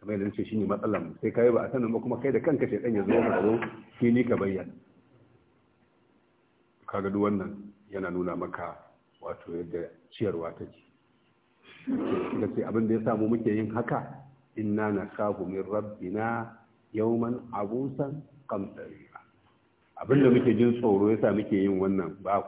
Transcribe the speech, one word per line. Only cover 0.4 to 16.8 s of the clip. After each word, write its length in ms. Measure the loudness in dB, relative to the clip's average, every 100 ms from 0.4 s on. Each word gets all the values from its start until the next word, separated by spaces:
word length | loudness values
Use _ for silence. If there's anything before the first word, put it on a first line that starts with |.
shi 140 | -2 0
ne 80 | 0
matsalar 360 | 0 0 -2 -4
mu. 80 | -4
Sai 80 | -2
ka 120 | 4 6
yi 60 |
ba 80 | 6
a 60 | 2
sani 160 | -2 0
ba 140 | 0
kuma 160 | -2 -2
kai 140 | 0
da 60 | 2
kanka 240 | 2 2 2
shaiɗan 300 | 0 0 0
ya 60 | 2
zo 80 | 4
ka 160 | 4 4 2
zo 80 | 2 -2 -10 -14 0
fili 220 | 4 4 4
ka 100 | 2
bayyana. 380 | 0 -2 -6 -16 -20 _ _ _ _ _ _ _ _ _ _ _ _ _ _ _ _ _ _ _ -10
Kaga 200 | -4 -2
duk 80 | 2
wannan 480 | 2 0 -4 -10 -16 -20 -12
yana 160 | -6 -4
nuna 240 | -2 -2 -4
maka 380 | -6 -8 -10 -10 -18 _ _ _
wato 320 | -12 -12 -10
yadda 320 | -8 -6 -8 -8 -14 _
ciyarwa 400 | -4 -4 -4 -8 -10
take. 240 | -16 -18 _ _ _ _ _ _ _ _ -20 -14 -6
Suka 600 | -4 -2 -2 -2 -2 -2 -2
ce 80 | -2
abin 220 | 0 2
da 40 | 2
ya 60 | 2
samu 240 | 0 2
muke 160 | 2 2
yin 160 | 0 0
haka, 560 | -2 -2 -4 -6 -14 -20 -20 _ -6
"Inna 320 | -2 0 0
nakhafu 540 | -2 -4 -2 -2 -2 -4
min 160 | -6
rabbina 960 | -4 -4 -4 -8 -6 -4 -2 -2 -6 -12 _ _